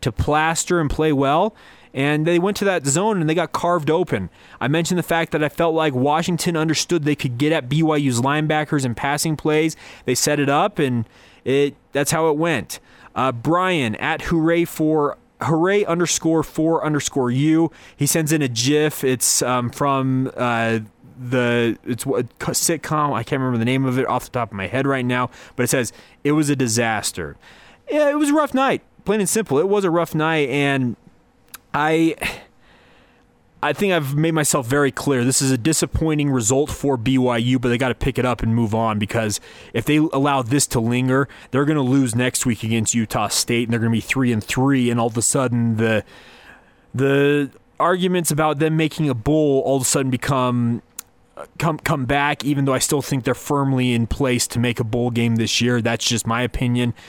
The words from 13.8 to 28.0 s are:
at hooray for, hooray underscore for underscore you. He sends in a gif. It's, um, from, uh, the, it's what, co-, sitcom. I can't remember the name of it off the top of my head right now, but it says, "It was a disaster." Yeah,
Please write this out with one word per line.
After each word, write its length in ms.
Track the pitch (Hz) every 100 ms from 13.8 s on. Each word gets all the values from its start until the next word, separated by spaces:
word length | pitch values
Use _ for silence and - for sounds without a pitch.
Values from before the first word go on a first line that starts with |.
| 120 107
at 260 | 139 160
hooray 420 | - 165 160 170
for, 520 | 165 - 156 156 143 - _ -
hooray 440 | 117 156 180 202
underscore 580 | 196 170 170 - 160 160
for 420 | 151 - 160 165
underscore 460 | 151 151 - 139 123
you. 400 | 127 151 160 165 - -
He 120 | - 143
sends 260 | 170 156
in 100 | 160
a 60 | 139
gif. 560 | 113 123 147 151 -
It's, 360 | 131 127 - -
um, 300 | 123 123 120
from, 640 | - 143 135 131 131 131 -
uh, 440 | 120 117 113 113 107 _ - -
the, 640 | 127 127 120 120 117 -
it's 200 | - 123
what, 320 | 139 123 120 -
co-, 100 | -
sitcom. 600 | - - 160 - 151 147
I 100 | 110
can't 160 | 117 139
remember 200 | 131 120
the 60 |
name 200 | 113 131
of 160 | 135 123
it 80 | 131
off 160 | 120
the 60 | -
top 180 | 123 113
of 60 | 101
my 100 | 95
head 180 | 127
right 200 | 139 135
now, 260 | 123 123 127 - -
but 80 | -
it 60 | 123
says, 240 | 139 113 - - _
"It 80 | 143
was 180 | 151 143
a 60 | 139
disaster." 800 | 127 110 117 107 - - 78 71 - - - - -
Yeah, 220 | 302